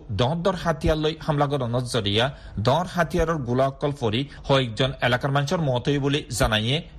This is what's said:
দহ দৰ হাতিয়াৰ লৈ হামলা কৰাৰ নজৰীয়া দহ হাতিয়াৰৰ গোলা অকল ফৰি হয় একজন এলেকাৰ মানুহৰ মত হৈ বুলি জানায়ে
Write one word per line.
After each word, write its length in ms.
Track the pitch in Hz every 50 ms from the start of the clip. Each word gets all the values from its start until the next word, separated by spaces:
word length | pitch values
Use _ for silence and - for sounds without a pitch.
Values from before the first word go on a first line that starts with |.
| - -
দহ 200 | 104 92 120 131 165 170 170
দৰ 120 | 196 185 170 143
হাতিয়াৰ 340 | 170 156 - - 160 156
লৈ 160 | 156 151 156 160 156
হামলা 260 | - - 147 143 147
কৰাৰ 240 | 139 143 139 123 113
নজৰীয়া 540 | 120 127 123 120 - 117 101 101 101 110 123 143 - - - - - -
দহ 200 | 104 123 139 165 180 185 -
হাতিয়াৰৰ 440 | 175 165 165 - 170 165 160 170 151 123
গোলা 180 | 117 123 131 135
অকল 240 | 135 135 - 147 143
ফৰি 300 | 143 - 120 110 104 127 143 - - - -
হয় 200 | - 139 135 131
একজন 280 | 117 107 113 131 131 - - 131
এলেকাৰ 240 | 123 123 123 - 139
মানুহৰ 300 | 139 143 143 139 185 175 160
মত 220 | 131 123 123 -
হৈ 100 | 147 143 143
বুলি 200 | 135 143 139 151 - -
জানায়ে 460 | 120 - 131 117 110 107 110 120 143 170 - - -